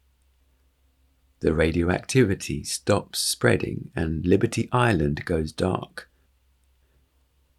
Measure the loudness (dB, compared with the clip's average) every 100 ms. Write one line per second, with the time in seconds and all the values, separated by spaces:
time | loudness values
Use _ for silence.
0 | _ _ _ _ _ _ _ _ _ _
1 | _ _ _ _ 0 2 2 2 0 0
2 | 0 2 2 0 -4 -8 -6 -6 0 0
3 | -2 -6 -4 0 2 2 0 -6 -8 -4
4 | -4 -2 2 4 2 -2 -2 0 2 2
5 | 0 -2 -2 -2 -2 -2 -2 -2 -6 -16
6 | -20 _ _ _ _ _ _ _ _ _
7 | _ _ _ _ _